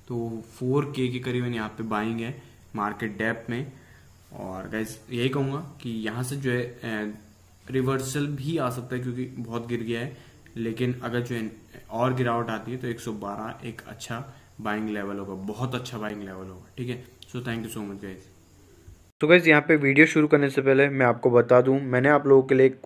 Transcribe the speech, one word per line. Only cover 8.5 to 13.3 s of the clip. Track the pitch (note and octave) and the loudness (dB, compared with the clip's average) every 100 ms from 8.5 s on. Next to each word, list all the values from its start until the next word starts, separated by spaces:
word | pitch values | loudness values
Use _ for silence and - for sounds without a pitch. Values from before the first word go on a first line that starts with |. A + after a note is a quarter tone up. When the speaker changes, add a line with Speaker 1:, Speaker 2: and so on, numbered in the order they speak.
| E3 | -2
Speaker 1:
आ | B2+ | -4
सकता | B2 A#2+ B2+ | -6 -8 -6
है | |
क्योंकि | B2+ A#2+ | -6 -6
बहुत | B2+ B2+ A2+ A#2 A#2 | -8 -10 -8 -8 -6
गिर | A#2 | -6
गया | A2+ A#2 | -4 -6
है, | C3+ - - - - A#2 | -6 -12 -20 -20 -16 -8
लेकिन | A2+ A2 B2+ B2 | -6 -2 -2 -2
अगर | A#2+ A#2+ | -4 -4
जो | A#2+ | -4
है | A#2 A2 - - - - | -6 -6 -10 -20 -20 -10
और | A2+ B2+ | -2 0
गिरावट | B2+ A#2+ A#2 A2 | 0 0 0 -2
आती | A2 A2+ | -6 -8
है | B2+ | -8
तो | A#2+ | -8
एक | A#2 | -8
सौ | A#2+ | -8
बारह | G#2+ G2+ | -8 -8